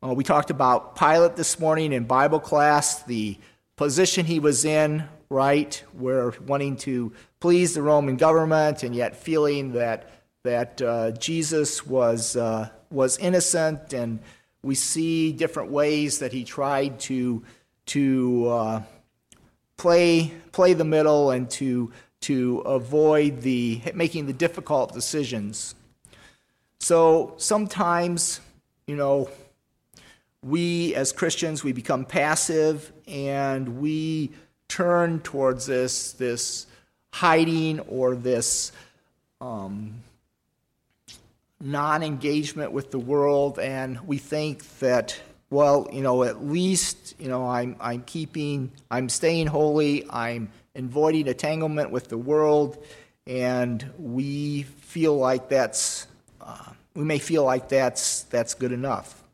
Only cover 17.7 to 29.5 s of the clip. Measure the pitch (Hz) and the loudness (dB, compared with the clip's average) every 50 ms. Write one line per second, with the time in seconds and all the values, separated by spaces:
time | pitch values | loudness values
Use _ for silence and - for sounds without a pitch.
17.7 | _ _ _ - - 147 143 135 131 131 127 123 123 120 117 120 120 117 110 110 | _ _ _ -4 -2 0 2 2 2 2 2 2 2 2 2 2 0 0 0 -2
18.7 | 113 110 104 - - _ _ _ _ _ _ _ - _ _ _ _ _ _ _ | -4 -4 -6 -10 -18 _ _ _ _ _ _ _ -20 _ _ _ _ _ _ _
19.7 | _ - - 175 170 175 175 170 170 165 165 160 - - - - - - 185 180 | _ -2 2 6 6 6 8 8 6 6 4 2 -4 -12 -20 -10 2 4 6 6
20.7 | 185 160 165 156 156 156 151 151 151 147 143 139 127 127 127 120 - - 139 135 | 6 6 4 2 4 4 6 6 6 6 6 4 2 0 -2 -4 -6 -4 -2 -2
21.7 | 123 123 120 113 117 - - _ _ _ - - 143 131 123 123 123 - - - | 0 0 -2 -4 -6 -14 -20 _ _ _ -4 -2 0 0 2 0 0 -2 -2 0
22.7 | 135 131 117 120 143 151 156 156 151 151 151 147 139 123 120 131 127 123 120 120 | -2 -2 -2 0 2 4 6 6 6 6 4 2 0 0 -2 -2 0 0 0 -2
23.7 | 113 117 117 175 - - 170 160 - 165 147 135 135 127 165 165 170 - 156 - | -2 -4 -6 -8 -4 -2 -2 -2 -2 -4 -6 -6 -4 -2 -2 -2 -2 -4 -6 -2
24.7 | 151 139 123 - - 120 117 - - 156 143 117 123 110 101 101 110 - - - | 0 0 0 -2 -4 -8 -6 -4 -4 -4 -4 -4 -4 -6 -6 -8 -8 -10 -12 -14
25.7 | - _ _ _ _ _ _ _ - - - - _ _ _ _ _ _ _ _ | -14 _ _ _ _ _ _ _ -20 -20 -20 -20 _ _ _ _ _ _ _ _
26.7 | _ _ - - 170 165 165 165 160 165 147 - - - - - 220 214 214 196 | _ _ 0 4 6 6 8 8 6 6 4 -2 -6 -6 -2 0 0 0 0 -2
27.7 | - - 202 170 170 170 175 175 175 170 - - - - - - _ _ _ _ | -2 -2 0 0 2 2 0 0 0 -2 -2 -4 -4 -8 -12 -20 _ _ _ _
28.7 | _ _ _ - 143 147 143 139 139 143 135 - - - - _ | _ _ _ -10 -4 -2 0 2 2 2 0 -4 -8 -18 -20 _